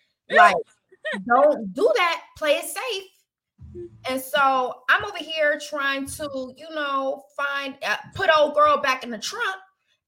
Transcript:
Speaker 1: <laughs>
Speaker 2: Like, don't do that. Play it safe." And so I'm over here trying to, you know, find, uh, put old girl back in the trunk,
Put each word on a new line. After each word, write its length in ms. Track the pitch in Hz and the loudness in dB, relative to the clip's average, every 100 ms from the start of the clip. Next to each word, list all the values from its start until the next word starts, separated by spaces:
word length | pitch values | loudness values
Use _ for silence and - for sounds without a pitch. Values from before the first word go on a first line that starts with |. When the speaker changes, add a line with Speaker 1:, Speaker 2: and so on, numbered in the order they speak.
| _ | _
Speaker 1:
<laughs> 220 | _ _ | _ _
Speaker 2:
Like, 260 | - - - - _ _ _ 605 466 196 | 6 6 6 -4 _ _ _ -8 -8 0
don't 480 | 240 294 262 202 | 4 4 2 -6
do 160 | 208 453 508 | -2 0 2
that. 280 | 349 320 - - | 0 -2 -8 -6
Play 200 | 311 311 | -2 -2
it 80 | - | -2
safe." 400 | 392 508 392 - _ _ _ _ _ - 349 349 - 254 | -8 -8 -8 -10 _ _ _ _ _ -18 -16 -16 -12 -6
And 120 | 262 | -6
so 640 | 262 294 269 262 254 - - | -2 0 2 2 -2 -6 0
I'm 160 | 349 415 | 0 0
over 120 | 370 | -10
here 420 | 311 320 294 302 | -8 -2 0 0
trying 460 | - 294 277 277 269 | -4 -4 -2 -2 -6
to, 460 | - 294 269 254 - | -8 -8 -8 -10 -14
you 120 | 320 | -12
know, 500 | 311 285 277 269 285 - - | -6 -4 -2 -4 -6 -10 -6
find, 400 | 277 277 269 262 | -4 -4 -6 -8
uh, 140 | 196 214 - - | -4 -4 -6 0
put 140 | 381 311 | 4 6
old 200 | 285 294 | 4 6
girl 220 | 302 285 | 4 4
back 260 | - 262 | 2 -2
in 60 | 240 | -4
the 80 | 220 | -8
trunk, 380 | - 427 403 381 - _ _ _ | -8 -4 -4 -6 -12 _ _ _